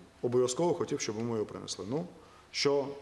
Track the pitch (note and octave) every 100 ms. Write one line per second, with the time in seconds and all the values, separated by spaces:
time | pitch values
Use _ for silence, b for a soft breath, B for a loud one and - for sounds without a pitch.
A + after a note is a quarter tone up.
0 | - - B2 B2 B2 - E3+ D3 - C#3+
1 | - G#2+ A#2 A2+ G2+ F#2+ F#2+ - F#2+ C#3+
2 | F3+ - B B B - C#3+ C#3+ C#3 -